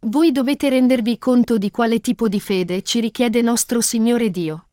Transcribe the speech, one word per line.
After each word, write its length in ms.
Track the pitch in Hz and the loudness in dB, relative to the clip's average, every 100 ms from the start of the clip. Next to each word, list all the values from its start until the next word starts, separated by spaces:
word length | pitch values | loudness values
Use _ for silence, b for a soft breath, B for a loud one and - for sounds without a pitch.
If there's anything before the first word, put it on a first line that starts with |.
Voi 280 | 226 240 330 | -2 2 2
dovete 380 | 269 254 285 285 | 2 0 0 0
rendervi 500 | 262 254 254 226 233 | 2 2 2 0 -2
conto 400 | - 247 233 226 | 2 2 2 0
di 140 | 202 | -2
quale 280 | - 233 226 | -2 0 0
tipo 280 | 240 240 226 | -2 -2 0
di 100 | 202 | -2
fede 440 | - 190 180 180 | -2 -2 -2 -4
ci 180 | - 233 | -4 -4
richiede 420 | 226 - 240 233 | -4 -2 0 2
nostro 380 | 233 233 - 240 | 0 0 -2 -2
Signore 500 | 220 233 226 240 233 | -2 0 0 2 0
Dio 380 | 180 160 156 _ | -2 -6 -8 _